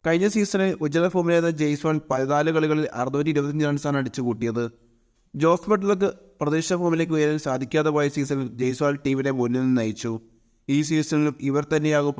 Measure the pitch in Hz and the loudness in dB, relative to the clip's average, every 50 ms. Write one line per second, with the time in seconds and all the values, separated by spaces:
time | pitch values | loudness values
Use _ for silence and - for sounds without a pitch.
0 | - 165 165 170 190 214 208 220 202 196 - 196 190 190 175 - 156 147 143 165 | 2 2 2 2 2 2 2 2 0 0 0 0 0 0 0 -2 -2 0 2 2
1 | 170 185 180 185 170 170 170 170 165 170 165 147 151 147 147 143 - 160 156 151 | 2 2 2 0 2 4 2 4 2 2 0 0 0 0 0 0 0 0 0 0
2 | 151 - 143 131 135 135 147 147 151 165 160 160 156 151 151 151 151 - - 120 | -2 -4 -2 -2 0 0 2 2 2 2 2 2 2 2 0 0 -2 -4 -4 -4
3 | 127 131 135 143 147 160 151 143 143 143 147 151 151 147 143 143 - 147 143 139 | -4 -2 -2 -2 0 0 0 0 -2 -2 -2 0 0 0 0 -2 -2 -2 -2 -2
4 | 131 123 - - 127 120 113 110 117 117 110 120 120 117 113 _ _ _ _ _ | -2 -4 -4 -4 -4 -2 -2 -2 -4 -4 -2 -2 -4 -4 -8 _ _ _ _ _
5 | _ _ _ _ _ _ - 143 151 165 170 175 - 202 214 196 196 202 202 185 | _ _ _ _ _ _ -6 0 2 2 2 2 2 0 0 0 2 0 0 2
6 | 202 196 - - - - _ _ 156 147 151 160 160 - 185 175 175 170 165 165 | 0 -2 -2 -6 -20 -20 _ _ -2 0 0 0 0 0 -2 0 0 0 2 0
7 | 165 170 160 156 151 151 151 151 - 143 131 127 135 117 - 156 151 156 147 151 | 0 0 2 2 2 2 0 -2 -2 -4 -4 -4 -4 0 0 0 2 2 2 2
8 | 147 143 143 147 139 143 147 139 131 117 113 113 127 131 127 127 151 143 143 143 | 0 0 0 -2 -2 -2 -2 -4 -4 -6 -4 -2 -2 -2 0 0 0 0 0 0
9 | - 139 135 131 135 139 135 127 120 117 123 127 131 131 127 123 113 110 104 - | 0 0 0 0 0 -2 0 0 0 0 0 0 2 2 2 2 2 -2 -4 -6
10 | - 117 113 113 113 _ _ _ _ _ _ _ _ - 139 147 151 151 165 156 | -6 -6 -6 -8 -10 _ _ _ _ _ _ _ _ 0 0 0 0 0 0 -2
11 | 147 - 160 151 151 151 139 - - 139 135 147 147 - 156 151 151 151 151 147 | 0 0 0 0 0 0 -2 -4 -4 -2 -2 -2 0 0 0 0 2 2 2 2
12 | 143 143 135 | 2 0 -4